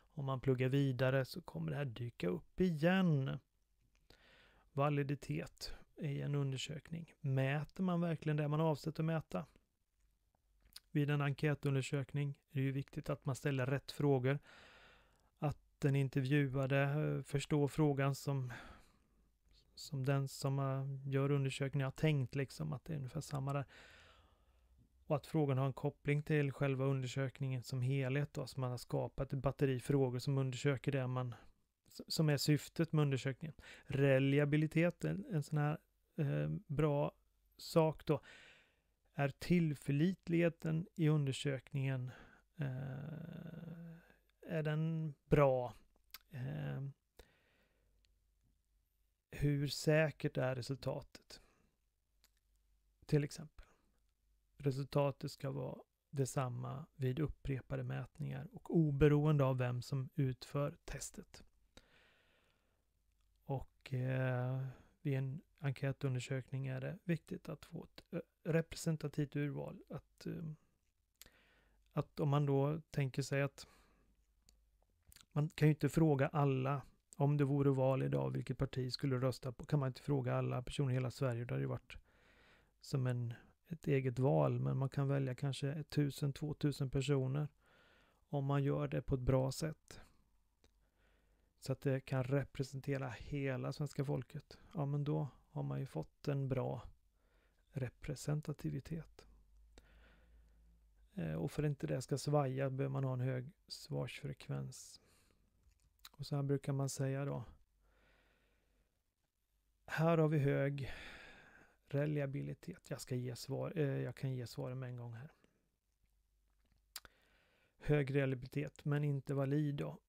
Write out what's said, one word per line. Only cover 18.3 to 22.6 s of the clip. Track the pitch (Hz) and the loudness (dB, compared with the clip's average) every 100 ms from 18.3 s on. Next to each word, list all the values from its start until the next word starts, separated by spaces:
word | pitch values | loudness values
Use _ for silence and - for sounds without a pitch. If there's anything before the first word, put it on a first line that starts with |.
| 139 127 117 - - - _ _ _ _ _ _ _ _ | -2 -4 -8 -14 -20 -20 _ _ _ _ _ _ _ _
som | - - 135 131 | -18 -8 -2 0
den | 139 135 | 2 0
som, | - 139 139 | -4 -2 0
eh, | 135 135 139 135 135 | 0 -2 -4 -6 -2
gör | 135 139 | 0 2
undersökningen | 143 135 - 135 139 | 2 2 -2 -2 0
har | 131 | -2
tänkt, | - 156 143 123 | 2 2 4 0
liksom, | 139 131 - | -2 -4 -4